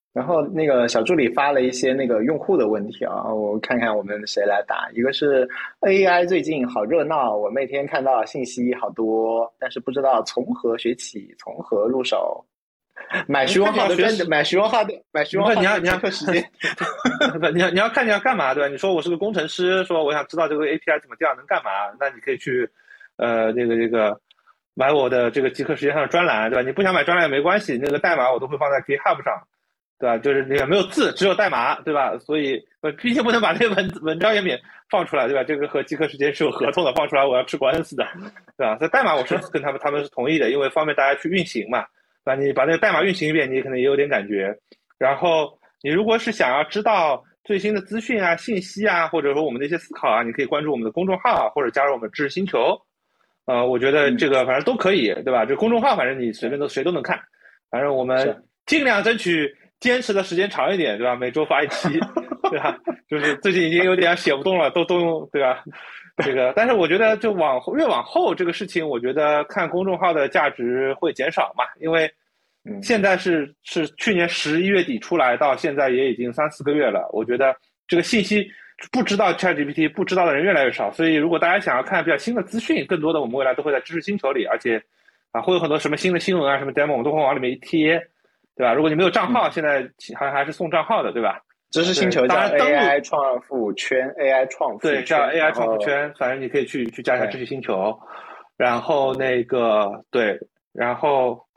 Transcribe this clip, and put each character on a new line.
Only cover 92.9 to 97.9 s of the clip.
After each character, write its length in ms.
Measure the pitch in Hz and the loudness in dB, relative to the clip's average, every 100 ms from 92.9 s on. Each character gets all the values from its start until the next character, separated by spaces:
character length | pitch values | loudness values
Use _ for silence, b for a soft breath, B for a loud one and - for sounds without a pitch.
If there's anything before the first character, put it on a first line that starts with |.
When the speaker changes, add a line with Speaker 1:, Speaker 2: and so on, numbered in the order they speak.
| 143 | 2
Speaker 1:
创 400 | - 156 135 123 | 0 -2 0 -2
富 320 | - 131 107 | -4 -4 -2
圈 360 | 101 - 131 131 151 | -4 -2 0 0 -2
，A 140 | 139 | 2
I 160 | 131 131 | 2 2
创 320 | - 143 117 | -2 -4 -2
富 80 | 165 | -2
圈， 60 | |
Speaker 2:
对， 100 | 139 | -2
叫 160 | 127 156 | 0 2
A 160 | 139 160 | 2 2
I 80 | 156 | 2
Speaker 1:
然 40 | |
后 120 | 135 | 2
Speaker 2:
创 120 | 113 110 | 0 0
富 80 | |
圈， 300 | 104 143 147 139 | 0 -2 -2 -4
反 140 | 127 | -4
正 100 | 131 | -4
你 80 | 127 | -2
可 80 | 143 | -2
以 80 | |
去， 220 | 120 143 117 | -2 -4 -6
去 160 | 120 | -6
加 140 | 117 123 | -2 0
一 20 | |
下 80 | - | 0
知 100 | 131 | -4
识 80 | |
星 160 | 120 135 | -8 -8
球。 380 | 123 98 101 | -4 -2 -2